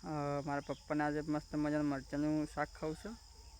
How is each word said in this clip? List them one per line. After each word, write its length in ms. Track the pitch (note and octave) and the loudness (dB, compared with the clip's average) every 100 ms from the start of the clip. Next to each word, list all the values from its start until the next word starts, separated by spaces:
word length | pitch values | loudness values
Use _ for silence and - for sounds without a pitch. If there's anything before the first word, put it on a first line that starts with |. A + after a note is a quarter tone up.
અ, 380 | F3+ D3+ C#3+ C#3+ C#3 | -4 -2 0 0 0
મારા 140 | C#3+ | -2
પપ્પાને 440 | C#3 C#3 - D3+ | -2 -6 0 2
આજે 180 | D3 D3 | 4 2
મસ્ત 340 | D3+ D3+ - D3+ | 0 0 0 0
મજાનું 320 | D3+ D3+ D3 | 2 4 2
મરચાંનું 580 | C#3 C3+ C#3+ D3+ D#3 D3 | 0 -2 0 2 2 2
શાક 220 | - D3 | 0 -2
ખાવું 280 | - D#3 D#3+ | -2 -4 -4
છે, 140 | G#3 A3+ - - - - | -8 -12 -14 -18 -18 -18